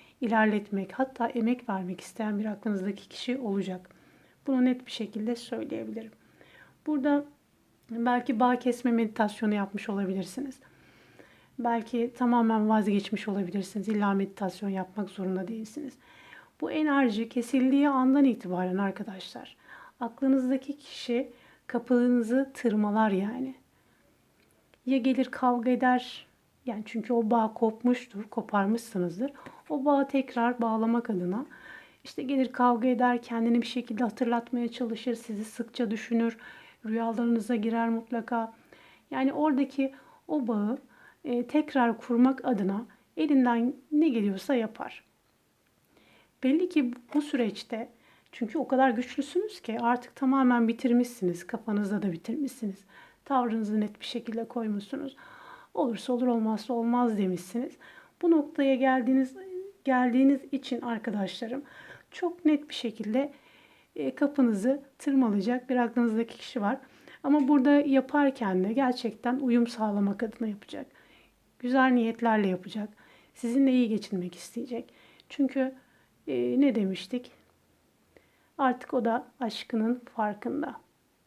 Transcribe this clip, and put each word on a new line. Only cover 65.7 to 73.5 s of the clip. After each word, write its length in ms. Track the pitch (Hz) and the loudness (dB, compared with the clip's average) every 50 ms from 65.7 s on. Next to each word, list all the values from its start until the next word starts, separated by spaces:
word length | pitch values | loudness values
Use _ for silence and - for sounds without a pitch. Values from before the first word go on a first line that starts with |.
| 262 | 0
aklınızdaki 640 | 247 240 233 240 247 240 233 214 226 233 226 - | 2 2 2 2 2 2 2 2 0 -2 -4 -6
kişi 240 | - - - - 240 | -18 -16 -8 -6 -2
var. 160 | 202 202 269 269 - - - - - - - - - | -2 -2 -2 -2 -8 -18 -20 -20 -20 -20 -18 -6 0
Ama 240 | 277 294 302 269 | 4 4 4 6
burada 240 | 247 294 277 247 285 | 6 6 6 6 6
yaparken 920 | 285 285 285 285 269 269 262 269 - 294 285 269 269 - 226 196 185 185 185 | 6 6 6 4 4 2 2 2 2 2 2 2 2 0 -2 0 0 0 0
de 100 | 202 226 | 0 0
gerçekten 640 | 269 269 254 254 254 - 220 208 - - 240 254 269 | 2 2 0 0 -2 -4 -6 -6 -4 -4 -2 -2 0
uyum 280 | 285 247 233 240 233 | 0 2 4 4 2
sağlamak 560 | 233 - 220 220 214 202 208 202 202 196 202 233 | 2 -2 -4 -2 0 0 2 0 0 0 -2 -4
adına 240 | 214 - - 226 | -6 -4 -6 -6
yapacak. 380 | 220 202 208 - - - - 254 - _ - _ _ - _ _ _ _ _ _ _ _ - | -6 -6 -8 -12 -14 -12 -12 -14 -14 _ -20 _ _ -20 _ _ _ _ _ _ _ _ -8
Güzel 320 | - 247 254 269 262 262 | -4 0 2 4 4 4
niyetlerle 560 | 247 247 226 226 226 233 233 233 220 214 202 | 4 4 2 0 -2 0 0 2 2 4 2
yapacak. 420 | 190 185 180 - 185 - 220 208 208 - _ - - - _ _ _ _ | 2 0 -2 -6 -8 -8 -8 -8 -10 -12 _ -20 -20 -20 _ _ _ _
Sizinle 380 | - - 233 | -10 -6 -2